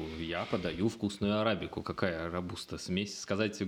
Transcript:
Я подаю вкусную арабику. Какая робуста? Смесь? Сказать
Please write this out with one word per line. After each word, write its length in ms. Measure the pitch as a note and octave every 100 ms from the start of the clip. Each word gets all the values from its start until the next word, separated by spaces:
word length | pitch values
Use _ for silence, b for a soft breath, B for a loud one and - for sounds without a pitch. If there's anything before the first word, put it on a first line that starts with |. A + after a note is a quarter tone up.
| D#2+ D#2+
Я 240 | E2 E2+
подаю 440 | G#2 A2 F2 E2 A2
вкусную 520 | A2+ G#2 - G2+ G#2+
арабику. 420 | G#2+ G2 E2+ -
Какая 480 | - E2+ G2 E2 E2+
робуста? 480 | F2 F2+ F2+ - F2
Смесь? 400 | - F2+ G2+ -
Сказать 420 | - G2+ G#2+ G#2